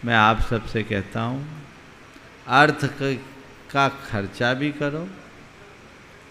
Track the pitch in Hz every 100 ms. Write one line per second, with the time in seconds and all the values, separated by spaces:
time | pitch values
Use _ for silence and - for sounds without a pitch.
0 | 120 113 107 110 - 117 - 113 107 101
1 | 95 110 113 131 147 156 143 - - -
2 | - - - - - 127 151 147 139 -
3 | 135 127 - - - - - 139 139 -
4 | - 110 98 - 120 131 147 143 147 151
5 | 180 190 - - - - - - - -
6 | - - -